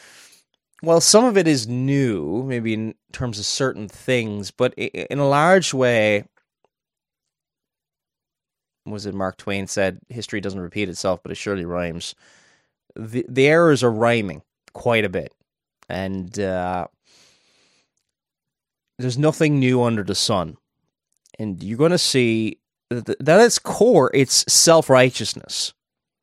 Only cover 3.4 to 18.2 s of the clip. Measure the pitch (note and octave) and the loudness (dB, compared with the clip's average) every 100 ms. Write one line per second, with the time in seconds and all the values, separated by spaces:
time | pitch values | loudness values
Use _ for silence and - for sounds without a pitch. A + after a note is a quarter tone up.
3.4 | G2+ - C3+ G2 G#2+ - - B2 A2 G#2 | -6 -2 -4 -4 -12 -12 -4 -2 -2 -6
4.4 | F#2+ - B2 - - - - C#3 C#3 C#3+ | -10 -2 -2 -2 -10 -8 -8 -2 0 2
5.4 | E3 F#3+ D#3 C3+ B2 A#2 G#2+ G#2 - _ | 4 4 2 0 2 2 2 0 -2 _
6.4 | _ _ _ _ _ _ _ _ _ _ | _ _ _ _ _ _ _ _ _ _
7.4 | _ _ _ _ _ _ _ _ _ _ | _ _ _ _ _ _ _ _ _ _
8.4 | _ _ _ _ - G#2 G2+ G2 F#2+ - | _ _ _ _ -14 -12 -10 -6 -6 -6
9.4 | - G2 F#2+ - F#2+ F#2 _ A#2+ - G#2+ | -8 -6 -6 -2 -4 -4 _ -14 -10 -8
10.4 | G2 F#2+ F2 G#2 G2+ D#2+ F#2+ F2 - F2+ | -8 -8 -10 -6 -6 -4 -4 -4 -6 -10
11.4 | G#2 G2 E2+ F2 F2 E2 - - _ _ | -6 -6 -4 -6 -6 -8 -12 -16 _ _
12.4 | _ _ _ _ _ - A2 A#2+ - B2+ | _ _ _ _ _ -16 -10 -8 -6 2
13.4 | C#3 D#3+ E3+ C3+ B2 A2 A#2 A#2 G2+ D2 | 4 6 6 4 2 2 2 2 -2 -10
14.4 | _ _ _ - B2 A2+ G#2 F#2 C#2+ _ | _ _ _ -8 0 0 0 -4 -8 _
15.4 | _ _ _ _ - F2+ F#2+ F#2+ F2+ G2+ | _ _ _ _ -12 -8 -6 -8 -8 -6
16.4 | G2 F#2 F2+ F2+ E2 _ _ _ _ _ | -4 -4 -4 -6 -8 _ _ _ _ _
17.4 | _ _ _ _ _ _ _ _ | _ _ _ _ _ _ _ _